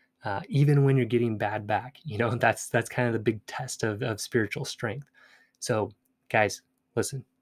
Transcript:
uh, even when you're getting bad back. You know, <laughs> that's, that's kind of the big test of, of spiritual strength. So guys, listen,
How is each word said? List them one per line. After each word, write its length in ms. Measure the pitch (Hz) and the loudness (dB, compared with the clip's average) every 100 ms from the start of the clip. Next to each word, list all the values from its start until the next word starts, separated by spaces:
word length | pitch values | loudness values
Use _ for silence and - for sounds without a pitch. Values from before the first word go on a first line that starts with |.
| _ _ | _ _
uh, 160 | 107 98 - | -6 -6 -2
even 360 | 143 143 143 | 2 4 6
when 120 | 139 135 | 6 4
you're 100 | 113 | 2
getting 320 | 117 117 107 | 2 0 0
bad 280 | 107 107 104 | -2 -4 -2
back. 300 | 104 - - | -2 -2 -14
You 140 | - 107 | -10 -2
know, 120 | 117 | 0
<laughs> 60 | 117 | 2
that's, 320 | 117 - - | 2 2 0
that's 200 | 117 - | -2 -2
kind 200 | - 123 | -2 0
of 60 | |
the 40 | 113 | 0
big 260 | 107 107 - | 0 -2 -6
test 360 | - 131 - | -10 -10 -4
of, 200 | 113 104 | -4 -2
of 180 | 127 104 | -4 -6
spiritual 440 | - 117 104 - | -2 0 0 -4
strength. 420 | 135 - 113 127 - _ _ _ _ - | -8 -6 -6 -6 -12 _ _ _ _ -14
So 300 | - 110 104 - _ _ _ | -2 0 0 -6 _ _ _
guys, 340 | 113 104 - _ _ _ | 2 2 0 _ _ _
listen, 300 | - 107 135 - _ | -4 -2 -4 -12 _